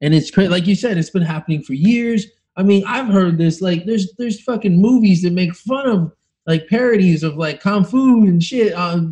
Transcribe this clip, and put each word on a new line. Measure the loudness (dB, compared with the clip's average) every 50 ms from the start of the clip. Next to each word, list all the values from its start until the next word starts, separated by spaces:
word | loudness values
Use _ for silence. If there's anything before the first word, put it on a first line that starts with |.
And | -2 0 2
it's | 2 0 0
cra-, | 0 0 0 2
like | 0 -2 0
you | 0 -2
said, | 0 -2 -2 -2
it's | -4 -4 -4
been | -2 -2
happening | -2 -2 -4 -6 -6 -6 -6 -6 -6
for | -8 -4
years. | 0 0 2 2 0 -2 -2 -2 -4 -4 -6 _ _ _ _ _
I | -2 2
mean, | 2 2 2 0
I've | -2 -6 -6 -2
heard | 0 2 2 2 2 0
this, | 0 0 0 0 -2
like, | -2 -2 -2 -2 -2
there's, | -4 -2 -2 -4 -4 -6
there's | -8 -8 -6 -8 -6
fucking | -6 -6 -6 -2 0 2 2 4
movies | 4 4 4 4 4 4 2 2 0
that | 0 0
make | -2 -2 -4 -4
fun | -8 _ -6 -6 -2 -2 -2
of, | 0 0 -2 -4 -8 _ _ _ _ _ _
like, | -2 -2 -2 -2
parodies | -2 -2 0 2 2 2 2 4 2 2 2 -2
of, | -4 -4
like, | -4 -6 -6 -6 -4
kung | -4 -2 0 0 0
fu | 0 0 2 2 4 4 4 4
and | 4 4 2
shit, | 0 0 -2 0 0 0 0
uh, | -2 -4 -4 -2 -4 -4 -4